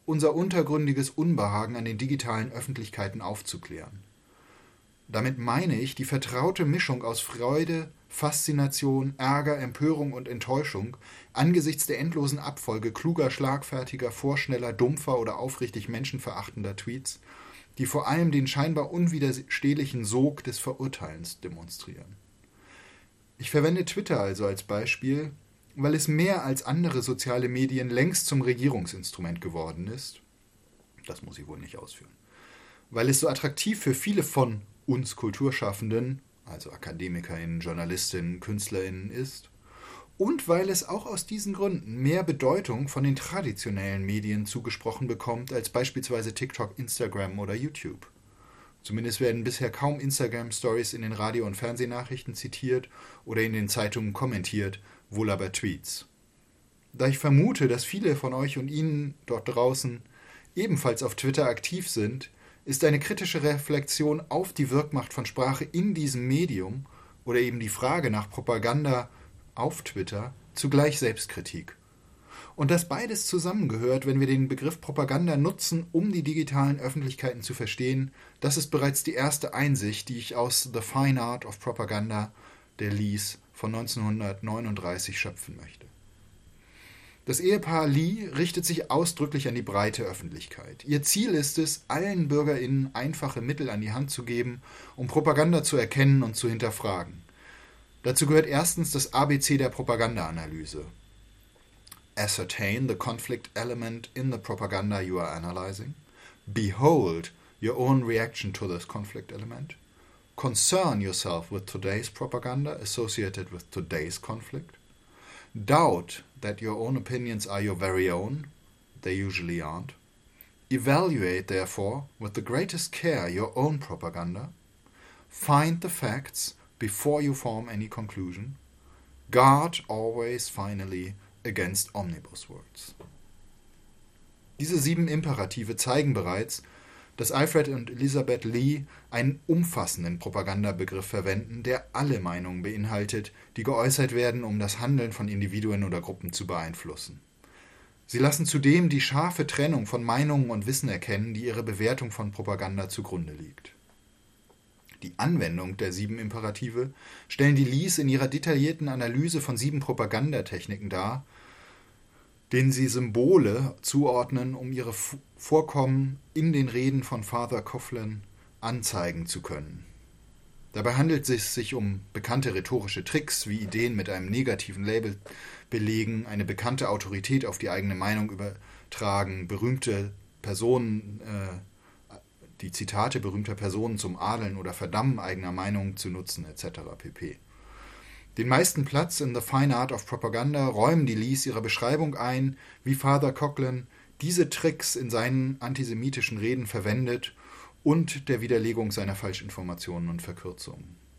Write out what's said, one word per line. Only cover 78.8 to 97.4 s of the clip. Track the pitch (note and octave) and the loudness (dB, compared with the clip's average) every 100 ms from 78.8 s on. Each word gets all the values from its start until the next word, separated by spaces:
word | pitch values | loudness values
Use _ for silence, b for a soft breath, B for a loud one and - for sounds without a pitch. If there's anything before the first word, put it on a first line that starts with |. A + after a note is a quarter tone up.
| C#3 C#3 | 2 2
die | D#3+ | 0
erste | B2 C#3+ - - B2 | 0 0 0 -2 0
Einsicht, | C#3+ A#2 G#2 G#2 - | 2 2 0 -4 -6
die | A#2+ | -8
ich | A2+ A#2+ | -4 0
aus | B2 - C3 | 2 2 0
The | A#2 | -4
Fine | G#2 C3+ C#3 C3 | -2 2 2 2
Art | A#2 B2+ G#2+ | 0 -4 -8
of | - | -8
Propaganda | B2 A#2 G#2 G#2 A2 G#2+ G#2+ B B B B - | -6 -4 -4 -2 -2 -2 -4 B B B B -6
der | G#2 | -2
Lees | G2+ G#2 G2+ - - _ | 0 0 0 -4 -8 _
von | - A2 | -8 -6
neunzehnhundertneununddreißig | A2+ A#2+ A#2+ G#2+ G#2+ G2+ G2 G#2+ A2 A2+ G2 F2 F2+ - - | -4 -4 -2 0 0 -2 -4 -6 -4 -4 -4 -4 -4 -4 -4
schöpfen | - - - D#2 | -6 -8 -14 -16
möchte. | - - - - - - - - - B B B B B B B - | -18 -20 -20 -20 -20 -20 -20 -20 -20 B B B B B B B -4
Das | B2+ | 2
Ehepaar | F#3 G#3 D#3 E3 D3+ | 4 4 2 2 4
Lee | C#3 E3 A3 F#3+ C3+ | 4 2 0 -4 -2
richtet | F3 F3+ F3 | 0 0 -2
sich | D#3+ - | -2 2
ausdrücklich | C#3+ E3 - D3 D3 C3+ | 2 2 0 -2 0 0
an | |
die | A#2+ | -2
breite | G#2+ G2+ G#2+ - | 0 2 2 0
Öffentlichkeit. | F#2 E2+ E2 D#2+ - - C3+ - C#3+ | -6 -6 -10 -12 -12 -16 -16 -12 0
Ihr | C#3+ | 2
Ziel | D3 G3+ A#3 D#3+ | 2 2 4 2
ist | C#3+ E3 | 2 0
es, | D#3 - - | 0 -2 -2
allen | D3 G3 F#3 C#3+ | 0 0 2 4
BürgerInnen | D3 D3 C3 B2+ C#3 C3+ A#2 | 4 4 2 2 2 2 -2
einfache | C#3 - C3+ A#2+ | -4 -2 -4 -2
Mittel | A#2+ C#3 C3 | -4 -2 -2
an | G#2+ | -2
die | G#2+ | -2
Hand | A#2+ C#3+ | -2 -2
zu | B2 | -4
geben, | A#2+ A#2+ B2+ B2 B B B - | -2 0 0 -4 B B B -8
um | B2+ | 0
Propaganda | D#3 D3+ D3 E3 E3 | 4 4 6 6 6
zu | C#3 C3+ | 4 2
erkennen | A2 C#3 C3+ C3+ | 2 6 8 8
und | A2+ G#2+ | 4 0
zu | A#2+ | -2
hinterfragen. | A2+ A2+ - G#2 F2+ F2+ - - B | 0 -2 0 -2 -2 -4 -12 -18 B